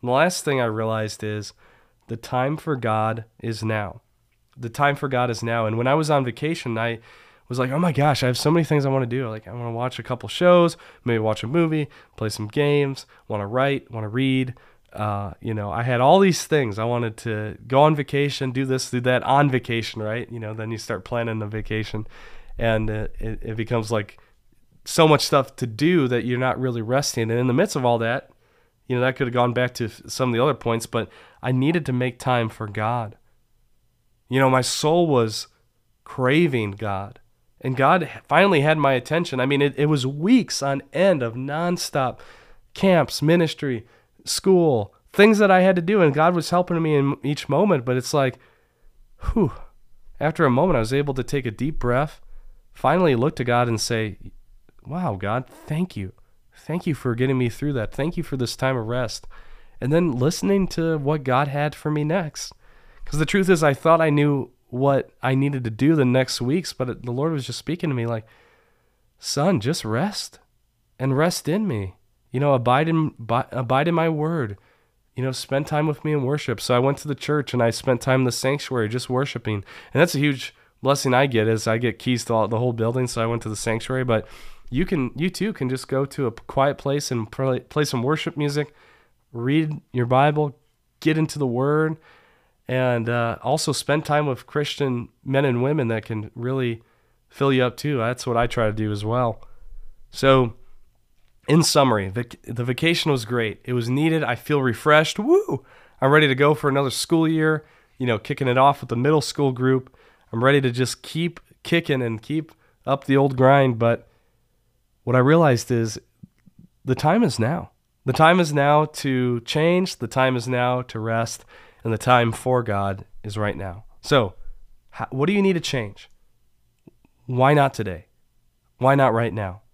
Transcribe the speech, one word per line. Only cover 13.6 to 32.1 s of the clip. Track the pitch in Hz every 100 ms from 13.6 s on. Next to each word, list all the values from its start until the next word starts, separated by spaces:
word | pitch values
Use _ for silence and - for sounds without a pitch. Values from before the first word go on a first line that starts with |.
| 139 139 -
wanna | 117 107
read." | 113 135 131 127 123 - _ _
Uh, | - 107 101 101 -
you | 110
know, | 110 101
I | 87
had | 120 120
all | 131 185
these | 196 160 -
things. | 156 123 101
I |
wanted | 113 120 120 107
to | 117 107 107 - 117
go | 131
on | 151
vacation, | 151 139 139 143 - 135
do | 127
this, | 135 131 -
do | 123
that | 123 127
on | - 135 143
vacation, | 127 - 117 110 -
right? | 107 113 117
You | 117
know, | 107
then | 110 110
you | 110
start | - 104
planning | - 120 117 110
the | 107
vacation, | 110 107 110 107 107 107 - - - - -
and | 117 110 110
it, | 107 107 -
it, | 113 110
it | 113 110
becomes, | 110 120 107
like, | 113 101 - _ _ _ _ _ _ -
so | - 160
much | 147 -
stuff | 147 131 -
to | 120
do | 107 151 180 131
that | 123
you're | 113 123
not | 131 -
really | 127 117
resting. | 110 127 139 - 113
And | 117
in | 127
the |
midst | 123 180 156
of |
all | 123 117
that, | 113 127 - _ _ _ _ _ _
you | 127
know, |
that | 127 127
could | 127
have |
gone | 123 123
back | 120 123
to | -
f-, | 113 - -
some | - 131
of |
the | 113
other | 135
points, | - 117 117 -
but | 120 107 - - _
I | -
needed | 127 135 170 147
to |
make | 127 127